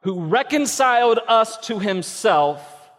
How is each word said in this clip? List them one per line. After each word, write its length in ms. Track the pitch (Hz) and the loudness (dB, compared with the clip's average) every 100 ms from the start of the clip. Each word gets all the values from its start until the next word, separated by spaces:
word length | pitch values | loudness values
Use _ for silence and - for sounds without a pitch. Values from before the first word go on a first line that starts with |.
who 240 | 185 185 | -6 -6
reconciled 960 | 160 220 269 294 285 - 262 240 240 226 226 | -2 -2 0 -2 -2 0 2 4 4 2 2
us 300 | 226 220 - - | 2 2 -4 -8
to 100 | 220 | -6
Himself 1120 | 202 185 170 - 220 165 147 147 - - - | -2 -4 -6 -2 2 4 2 -2 -10 -20 -20